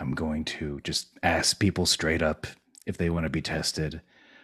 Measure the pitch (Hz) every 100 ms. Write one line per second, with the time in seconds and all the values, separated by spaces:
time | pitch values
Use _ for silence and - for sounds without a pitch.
0 | 67 73 80 78 80 - 76 71 - 78
1 | - - 87 82 - - 98 90 90 -
2 | 80 80 78 80 - - _ - - -
3 | 85 82 80 78 - 80 78 - 76 80
4 | - _ - -